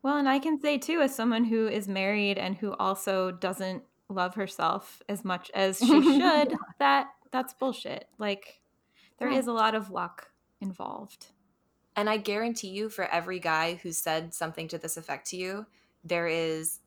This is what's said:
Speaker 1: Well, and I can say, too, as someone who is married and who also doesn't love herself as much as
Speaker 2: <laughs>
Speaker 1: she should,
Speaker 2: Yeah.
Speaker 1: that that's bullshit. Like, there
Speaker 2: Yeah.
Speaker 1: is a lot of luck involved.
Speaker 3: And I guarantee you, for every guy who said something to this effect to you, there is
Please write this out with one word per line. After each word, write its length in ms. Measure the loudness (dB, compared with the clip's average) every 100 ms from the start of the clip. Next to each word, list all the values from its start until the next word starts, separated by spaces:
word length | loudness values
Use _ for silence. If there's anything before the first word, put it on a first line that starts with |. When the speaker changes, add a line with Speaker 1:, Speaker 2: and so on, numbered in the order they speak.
Speaker 1:
Well, 160 | 2 2
and 100 | 4
I 120 | 4
can 200 | 2 0
say, 180 | 2 0
too, 200 | 0 2
as 120 | 2 2
someone 280 | 0 2
who 240 | 2 2 2
is 200 | 0 -2
married 500 | -2 0 2 0 0
and 160 | -2 -4
who 180 | -4
also 560 | -2 -2 -2 0 0 0
doesn't 520 | -2 -4 -4 -6 -6 -12 _ _
love 260 | -4 -4 -2
herself 680 | -6 -2 0 0 -6 -20 -8
as 160 | -6
much 280 | -4 -6 -4
as 240 | 0 0 4
Speaker 2:
<laughs> 80 | 8
Speaker 1:
she 160 | 8
should, 500 | 10 8 6 6 4
Speaker 2:
Yeah. 40 | 0 -8 0
Speaker 1:
that 280 | 2 4 0 -10 _
that's 220 | -6 -4
bullshit. 540 | -4 -4 -4 -8 -10 -12 _
Like, 440 | -4 -4 -8 -20 _ _ _ _ _ _
there 100 | 0
Speaker 2:
Yeah. 80 | 0
Speaker 1:
is 80 | 0
a 60 |
lot 220 | 2 2 2
of 160 | -4
luck 400 | -6 -6 -10 -20 _ _ _
involved. 640 | -12 -8 -10 -10 -14 -20 -20 _ _ _ _ _ _ -4
Speaker 3:
And 140 | 0
I 80 | 0
guarantee 520 | -2 -2 -2 -4 -8
you, 200 | -6 -6
for 160 | -4 -2
every 340 | -2 -2 -6
guy 360 | 0 0 0 -4
who 160 | -6
said 420 | -6 -2 -2 -4
something 340 | -6 -6 -6 -8
to 80 | -8
this 180 | -8 -10
effect 300 | -8 -8 -8
to 100 | -8
you, 280 | -6 -8 -12 _ _ _
there 240 | -4 -2 0
is 520 | 0 -2 -2 -4 -8